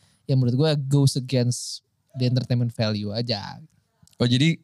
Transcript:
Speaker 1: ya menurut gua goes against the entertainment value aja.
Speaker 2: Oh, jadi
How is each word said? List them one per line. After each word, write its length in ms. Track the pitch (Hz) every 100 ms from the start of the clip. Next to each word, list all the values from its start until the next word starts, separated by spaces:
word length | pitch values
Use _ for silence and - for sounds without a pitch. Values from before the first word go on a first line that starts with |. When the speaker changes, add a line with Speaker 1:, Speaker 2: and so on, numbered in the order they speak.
| _ _
Speaker 1:
ya 120 | -
menurut 200 | 135 123 127
gua 140 | 156 147
goes 380 | 135 143 139 143
against 640 | 127 127 123 - - - - _ _
the 140 | 131 123
entertainment 440 | 123 123 120 120
value 400 | - 107 107 104
aja. 480 | 104 120 107 - - - _ _ _ _ _
Speaker 2:
Oh, 80 |
jadi 320 | 123 123 160 -